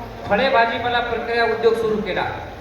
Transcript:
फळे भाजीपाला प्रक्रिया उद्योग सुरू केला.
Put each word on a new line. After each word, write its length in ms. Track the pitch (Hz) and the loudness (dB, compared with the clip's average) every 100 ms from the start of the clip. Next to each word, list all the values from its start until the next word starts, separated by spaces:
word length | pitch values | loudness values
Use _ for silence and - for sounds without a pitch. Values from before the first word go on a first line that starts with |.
| - - - | -10 -10 -2
फळे 200 | 202 262 | 2 4
भाजीपाला 500 | 226 233 233 240 240 | 4 4 2 0 0
प्रक्रिया 440 | 233 226 233 233 | -2 -4 -2 0
उद्योग 300 | 226 214 233 | 2 2 2
सुरू 280 | 226 220 208 | 2 0 0
केला. 240 | 190 151 123 117 - - | -2 -2 -4 -6 -10 -12